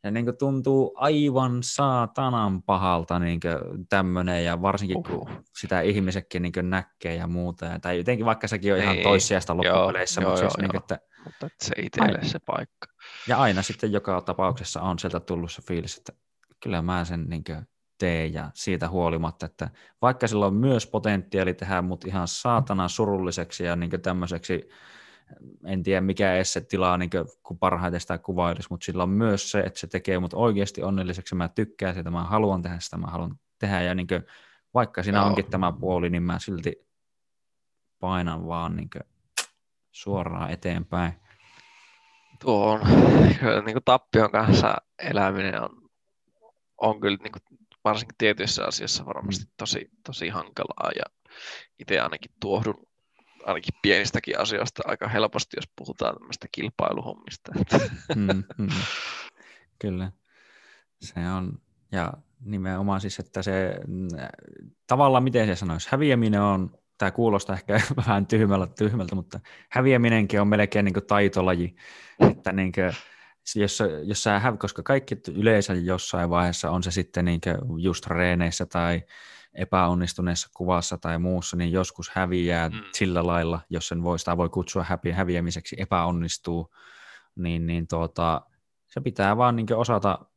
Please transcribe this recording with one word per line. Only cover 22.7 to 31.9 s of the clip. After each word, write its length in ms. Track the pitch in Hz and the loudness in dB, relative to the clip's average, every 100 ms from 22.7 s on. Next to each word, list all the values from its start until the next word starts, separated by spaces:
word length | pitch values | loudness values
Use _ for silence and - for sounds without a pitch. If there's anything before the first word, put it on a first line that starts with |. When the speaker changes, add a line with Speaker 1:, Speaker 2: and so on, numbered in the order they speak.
| 95 87 | 0 -2
Speaker 1:
surulliseksi 720 | - 107 98 90 85 85 - | 0 0 0 -2 -4 -8 -6
ja 120 | 87 85 | -2 -2
niinkö 220 | 85 87 | -2 -4
tämmöiseksi, 720 | 95 92 85 87 - 90 - - - - - - _ - 62 - 82 | -2 -2 -4 -6 -4 -6 -6 -20 -20 -20 -20 -20 _ -20 -20 -18 -6
en 180 | 95 | -4
tiedä 180 | 90 95 | 0 2
mikä 340 | 95 92 98 90 | 2 2 2 2
edes 180 | 92 | 0
se 80 | 90 | -4
tilaa, 360 | - 95 92 90 | -4 0 2 2
niinkö, 280 | 87 90 85 _ | 0 -2 -4 _
kun 160 | - 87 | -14 0
parhaiten 400 | 92 87 87 87 | 0 2 -2 -4
sitä 160 | - 82 | -4 -8
kuvailisi, 500 | - 90 87 82 - | -4 -2 0 -2 -6
mut 120 | 87 | -10
sillä 200 | - 87 | -6 -2
on 60 | 90 | 0
myös 420 | 98 113 98 - | 2 2 0 0
se, 80 | 104 | -2
että 200 | 95 - | -2 -4
se 80 | - | -8
tekee 320 | 92 - 92 | -6 -2 -2
mut 140 | 90 | -2
oikeesti 500 | 90 117 98 98 - | 2 2 2 -2 -4
onnelliseksi, 520 | 92 95 92 90 - 92 | -4 -2 -2 -6 -6 -4
mä 120 | 85 | -2
tykkään 460 | - 107 - 95 | -2 -4 -2 -4